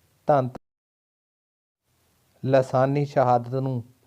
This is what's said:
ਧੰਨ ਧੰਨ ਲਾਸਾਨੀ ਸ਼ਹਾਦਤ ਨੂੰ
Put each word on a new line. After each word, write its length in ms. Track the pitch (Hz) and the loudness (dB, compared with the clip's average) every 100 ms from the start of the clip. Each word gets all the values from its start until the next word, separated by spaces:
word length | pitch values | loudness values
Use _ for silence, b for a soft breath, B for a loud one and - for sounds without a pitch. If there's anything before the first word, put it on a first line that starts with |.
| _ _ - | _ _ 0
ਧੰਨ 220 | 143 127 | 0 0
ਧੰਨ 100 | 123 _ _ _ _ _ _ _ _ _ _ _ _ _ _ _ _ _ _ | -8 _ _ _ _ _ _ _ _ _ _ _ _ _ _ _ _ _ _
ਲਾਸਾਨੀ 600 | 131 135 127 131 135 143 | 0 2 2 0 0 0
ਸ਼ਹਾਦਤ 500 | 143 143 127 123 120 | -2 0 2 2 0
ਨੂੰ 300 | 131 135 123 113 _ | -6 -4 -6 -10 _